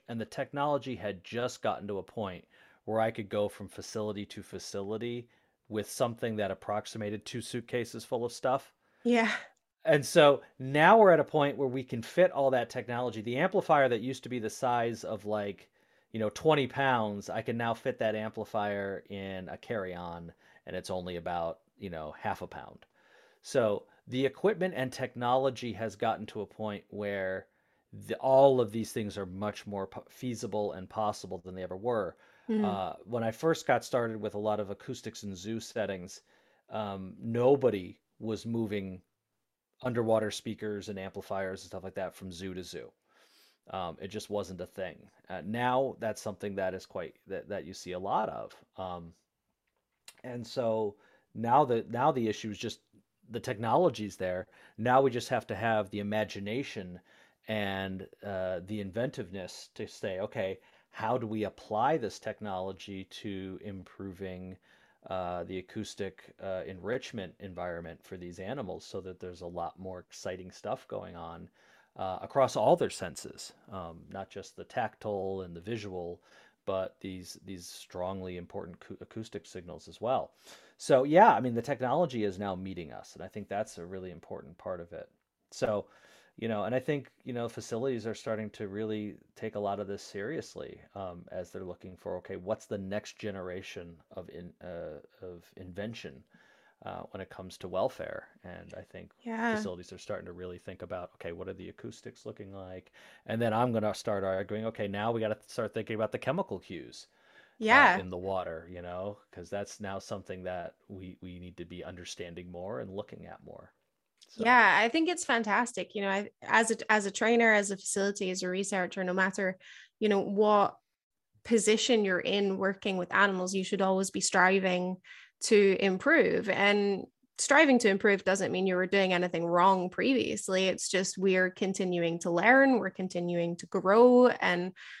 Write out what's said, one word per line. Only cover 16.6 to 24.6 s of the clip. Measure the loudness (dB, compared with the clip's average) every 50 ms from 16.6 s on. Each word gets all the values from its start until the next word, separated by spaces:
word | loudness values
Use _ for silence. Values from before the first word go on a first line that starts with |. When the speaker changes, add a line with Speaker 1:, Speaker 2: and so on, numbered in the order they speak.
| 4 0
Speaker 1:
pounds, | 0 0 2 4 4 4 2 0 -2 -6 -6 -6
I | -6 -4
can | -2 -2 -2 -2
now | 0 -2 -2
fit | -2 -2 -4 -2 0
that | 0 0 0
amplifier | -2 -4 -6 -6 -8 -10 -4 -4 -2 -2 -2 -2 -4 -4 -4 -6 -8 -10 -10
in | -10 -10 -8 -8 -8 -8 -10 -10
a | -12 -14
carry-on, | -8 -6 -6 -4 -4 -6 -8 -8 -8 -10 -10 -12 -12 -16 -18 _ _ _ _ -20 -14
and | -10 -8
it's | -8 -6 -4
only | -6 -4 -4 -6 -8
about, | -6 -4 -4 -4 -2 -2 -4 -6 _ _ _ _
you | -12 -12 -10
know, | -8 -8 -10 -10 -12 -6
half | -6 -6 -4 -6
a | -8
pound. | -12 -12 -14 -16 -16 -20 -20 -20 _ _ _ _ _ _ _ _ _ _ _
So | -12 -2 0 2 2 2 2 0 -4 _ _ _ _
the | -6 -2 0 0
equipment | 0 -2 2 0 0 2 2